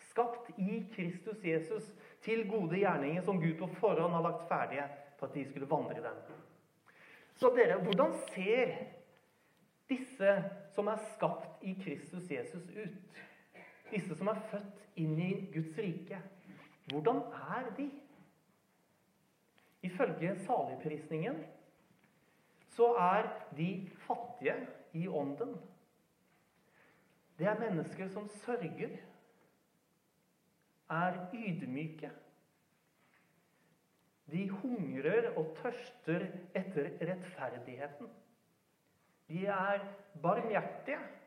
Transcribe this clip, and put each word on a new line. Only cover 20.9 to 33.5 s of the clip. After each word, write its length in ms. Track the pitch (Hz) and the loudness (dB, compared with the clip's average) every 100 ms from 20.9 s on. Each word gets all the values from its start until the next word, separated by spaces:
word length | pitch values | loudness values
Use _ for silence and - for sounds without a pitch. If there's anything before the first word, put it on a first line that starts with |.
| 151 - 156 214 311 - - - _ _ _ _ _ _ _ _ _ - - | -4 -4 -2 -2 -4 -8 -16 -20 _ _ _ _ _ _ _ _ _ -6 4
så 180 | 240 233 | 6 8
er 300 | 180 202 - - - 135 | 6 6 2 -4 -8 -2
de 320 | 175 190 - - - | -2 -2 -8 -10 -4
fattige 500 | - - - 139 269 - - - | -4 -4 -2 0 0 -4 -12 -10
i 140 | 160 185 | -4 -2
ånden. 480 | 156 180 - 262 - - - _ _ _ _ _ _ _ _ _ _ - _ _ _ _ - | 0 -2 -2 -4 -6 -12 -20 _ _ _ _ _ _ _ _ _ _ -20 _ _ _ _ 0
Det 80 | 190 | 2
er 120 | 214 | 2
mennesker 500 | 226 165 - 160 190 | 2 0 -2 -6 -6
som 160 | 208 208 - | -6 -10 -10
sørger, 540 | - - 165 - - - - - _ _ _ _ _ _ _ _ _ _ _ _ _ _ _ _ - | -4 -4 -4 -4 -6 -8 -14 -20 _ _ _ _ _ _ _ _ _ _ _ _ _ _ _ _ -4
er 300 | 160 180 175 - | 2 2 0 -6
ydmyke. 760 | 226 208 165 127 135 160 - 143 - - _ _ _ _ _ _ _ _ _ _ _ _ | -6 -4 -4 -4 -4 -6 -8 -12 -14 -20 _ _ _ _ _ _ _ _ _ _ _ _